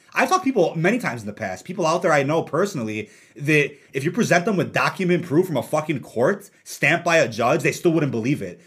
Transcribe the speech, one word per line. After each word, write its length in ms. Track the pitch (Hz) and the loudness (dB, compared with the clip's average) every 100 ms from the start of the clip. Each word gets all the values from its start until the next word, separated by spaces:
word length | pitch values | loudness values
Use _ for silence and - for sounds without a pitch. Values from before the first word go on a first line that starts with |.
| _ | _
I've 140 | - 262 | -2 0
talked 140 | 370 | 0
to 40 | 269 | 0
people 260 | 240 156 | 2 2
many 240 | 165 175 240 | 2 0 0
times 240 | 147 120 | -2 -8
in 40 | 104 | -10
the 60 | |
past, 320 | 104 101 92 | -8 -8 -8
people 220 | - 196 156 | -10 -4 0
out 160 | 175 | 0
there 100 | 175 | 2
I 100 | 147 | 2
know 180 | 139 160 | 2 0
personally, 640 | 139 151 202 143 110 107 104 - - - | 0 -2 -2 -2 -6 -6 -10 -14 -20 -8
that 400 | 143 151 143 - _ | 0 2 2 -4 _
if 100 | 139 | -6
you 60 | 147 | -4
present 340 | 233 156 170 180 | 0 2 2 2
them 100 | 180 | -2
with 160 | 120 | 0
document 520 | 127 143 - 180 175 | 0 -2 0 0 0
proof 220 | - 147 185 | 2 0 2
from 100 | 135 | 0
a 60 | |
fucking 380 | - 151 151 147 | -2 -4 -2 -6
court 500 | - 214 175 196 - _ | -6 0 0 0 -6 _
stamped 400 | - - 143 170 | -16 -2 0 2
by 140 | 170 165 | 2 2
a 100 | 120 | 2
judge, 340 | 110 120 160 | 2 0 2
they 80 | 147 | 0
still 200 | - 175 | 0 2
wouldn't 180 | 160 143 | 2 0
believe 320 | 113 117 123 | -2 -2 -2
it. 180 | 90 87 | -6 -14